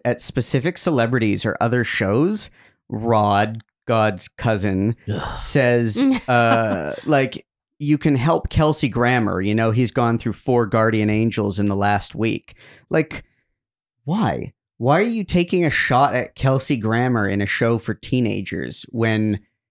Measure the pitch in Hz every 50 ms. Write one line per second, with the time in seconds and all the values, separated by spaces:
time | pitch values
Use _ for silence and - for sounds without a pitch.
0 | - 123 123 - - - - 131 113 - - 131 120 175 180 - - 180 151 123
1 | 113 117 131 120 113 104 101 98 - 107 - - 113 113 123 123 113 - - -
2 | 104 95 104 127 156 196 214 208 - - - _ - _ _ _ _ - - 107
3 | 113 117 117 107 104 104 101 101 107 110 113 113 - _ _ _ _ - 117 110
4 | 110 107 98 90 - - _ - - 120 110 95 101 101 95 95 101 110 117 -
5 | - 104 104 - - - - - - - - 143 127 120 120 120 117 110 107 233
6 | 277 269 262 226 - - 123 120 117 117 113 113 113 107 98 87 73 76 - -
7 | - 151 147 135 135 131 - - - _ _ _ _ _ _ - 147 143 151 139
8 | - 156 139 127 127 165 165 165 - - - 170 156 156 151 - 143 120 - 120
9 | 120 120 127 120 107 101 92 92 95 104 107 113 113 113 110 123 123 107 - 127
10 | 120 117 117 113 - 117 101 - - 135 123 120 113 95 117 110 110 113 110 107
11 | 107 104 107 110 113 113 101 113 101 101 90 101 101 101 98 98 101 104 104 98
12 | - - - 104 110 113 - - _ - - _ - - - - _ - - 160
13 | 151 - - - - _ _ _ _ _ _ _ _ _ _ _ _ _ _ _
14 | - 143 180 226 208 104 71 60 - - - _ _ _ _ - 113 131 147 185
15 | 220 240 226 220 190 - 175 175 175 175 196 180 170 143 - - - - 127 127
16 | 143 123 98 127 - - - - 131 135 135 127 - - 143 113 101 110 113 117
17 | 127 127 120 110 101 98 98 101 101 95 - - 120 117 117 110 - - 107 -
18 | - - 131 127 120 104 98 98 95 - - 90 64 62 - - - - - 113
19 | 113 113 110 107 107 107 101 98 _ _ _ _ _ _